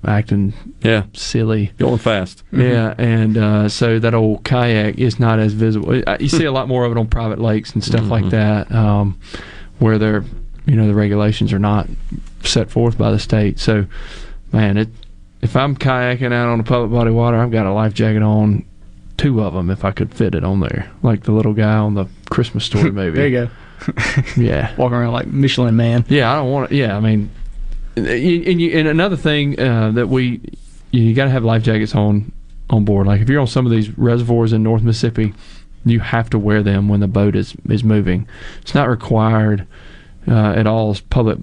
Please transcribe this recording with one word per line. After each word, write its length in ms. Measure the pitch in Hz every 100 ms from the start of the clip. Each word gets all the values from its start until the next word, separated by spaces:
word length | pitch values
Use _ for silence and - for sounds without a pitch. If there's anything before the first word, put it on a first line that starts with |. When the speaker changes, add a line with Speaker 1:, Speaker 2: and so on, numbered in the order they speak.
Speaker 1:
acting 480 | - 101 110 101 98 - - -
Speaker 2:
Yeah. 220 | 113 110 101
Speaker 1:
silly. 560 | - - 113 110 110 101 -
Speaker 2:
Going 200 | 135 117
fast. 440 | - 104 92 - -
Speaker 1:
Yeah, 400 | - 123 120 110 -
and, 400 | 117 113 110 110
uh, 300 | 104 107 104
so 320 | - 120 113
that 120 | 117
old 280 | 113 110 104
kayak 560 | - 127 120 110 107 -
is 220 | 123 107
not 180 | 117 110
as 140 | 107
visible. 500 | 107 113 107 - 127 -
I, 100 | 101
you 100 | 139
see 160 | 165
a 80 | 151
lot 140 | 131 127
more 180 | 127
of 60 | 120
it 80 | 117
on 80 | 110
private 320 | 117 113 95
lakes 320 | 113 107 107
and 100 | -
stuff 260 | - 117 110
like 140 | 113
Speaker 2:
Mm-hmm. 60 | 98
Speaker 1:
that, 420 | 110 107 104 -
um, 400 | 113 104 101 101 - - - - - - -
where 180 | 113 110
they're, 260 | 107 107 95 - - - -
you 80 |
know, 140 | 117 107
the 60 |
regulations 580 | 101 104 101 104 107 104
are 60 | 98
not 280 | 104 104 - - - - - -
set 240 | - - 110
forth 300 | - 120 113
by 140 | 110
the 80 | 107
state. 400 | - 110 104 -
So, 260 | - 107 101 - - - - - -
man, 240 | 110 107 101
it, 120 | 110 - - - - -
if 120 | 117
I'm 220 | 131 139 139
kayaking 560 | 139 127 123 123 123
out 160 | 120 120
on 100 | 117
a 60 |
public 260 | 113 123 117
body 200 | 120 117
of 40 |
water, 220 | 113 120 117
I've 160 | 120
got 140 | 113 98
a 60 |
life 220 | 101 110
jacket 280 | 107 110 107
on, 420 | 107 107 107 104 - - - - - -
two 240 | 147 120
of 140 | 101
'em 160 | 87 87
if 140 | 95
I 80 | 98
could 200 | 98 113
fit 220 | - 104
it 80 | 90
on 160 | 90 98
there, 300 | 73 - - -
like 180 | 131 104
the 80 | -
little 220 | 107 104
guy 240 | 107 107 107
on 180 | 107
the 120 | 101 92 - -
Christmas 340 | - 123 135
Story 260 | - 101 165
Speaker 3:
<laughs> 0 |
Speaker 1:
movie. 260 | 98 92 80
Speaker 3:
There 120 | 143
you 200 | 123 120 - - - -
go. 360 | - - - 127 -
Speaker 1:
Yeah. 360 | 117 71 110 -
Speaker 3:
Walking 200 | 127 120
around 160 | 120
like 160 | 120 -
Michelin 480 | 139 135 - 123 113
Man. 280 | 117 120 117
Speaker 1:
Yeah, 240 | 143 117
I 40 | 143
don't 140 | 131
wanna, 180 | 139 131
yeah, 240 | 143 120 101
I 40 |
mean, 300 | 110 110 107 - - - - - -
and 120 | - 92
you, 340 | 117 160 170 175
and 140 | 175
you, 100 | 170 160
and 100 | 156
another 280 | 156 196 180
thing, 440 | 160 147 143 139
uh, 300 | 131 117 110
that 160 | 110 110
we, 320 | 131 127 120 - - - - -
you, 120 | 123
you 120 | 113
gotta 160 | 113 135
have 140 | 131
life 180 | 113 113
jackets 320 | 113 110 107
on, 380 | - 104 104 107 - - - -
on 140 | 113
board. 220 | 107 101 98
Like, 140 | 101
if 80 | 110
you're 120 | 143
on 60 | 127
some 200 | 131 127
of 40 |
these 240 | 113 107 -
reservoirs 540 | 120 120 117 117 117
in 100 | 113
North 200 | 110 113
Mississippi, 520 | 113 110 123 113 110 - - - - -
you 160 | 117 117
have 300 | - 117 113
to 80 | 113
wear 240 | 104 107
them 260 | 101 98 101
when 120 | 101
the 80 | 101
boat 280 | 101 104 101
is, 180 | 95 - -
is 160 | 107
moving. 420 | 113 107 90 90 - - - -
It's 120 | -
not 140 | 143 131
required, 800 | 113 - 113 110 113 107 104 95 - - - - - -
uh, 260 | 113 107 95
at 100 | 107
all 240 | 113 107
as 100 | 101
public 380 | - - 113 87